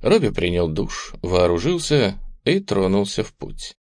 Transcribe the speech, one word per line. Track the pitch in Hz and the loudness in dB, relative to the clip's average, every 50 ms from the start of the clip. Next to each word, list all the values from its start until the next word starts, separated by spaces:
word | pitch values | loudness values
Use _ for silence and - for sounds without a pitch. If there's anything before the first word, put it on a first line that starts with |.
Робби | - 127 202 226 147 107 | 2 4 4 4 4 2
принял | - - 87 87 87 87 87 80 | 0 0 0 0 2 0 0 0
душ, | 76 101 - - - - - - - - | -2 -4 -4 -6 -6 -10 -12 -14 -12 -8
вооружился | - 87 90 90 87 87 87 82 117 165 180 170 - - 151 143 113 95 98 - - - - - - | -4 0 2 4 4 4 2 2 0 0 -2 -2 0 0 2 2 2 2 -2 -6 -10 -14 -12 -4 -2
и | - 175 196 | 0 0 0
тронулся | 196 - - 98 95 92 98 101 101 98 - 107 - | 0 -2 0 0 2 2 2 2 0 0 -2 -4 -6
в | - - | -6 -8
путь. | - - - - - - - - _ | -14 -14 -12 -12 -12 -14 -16 -18 _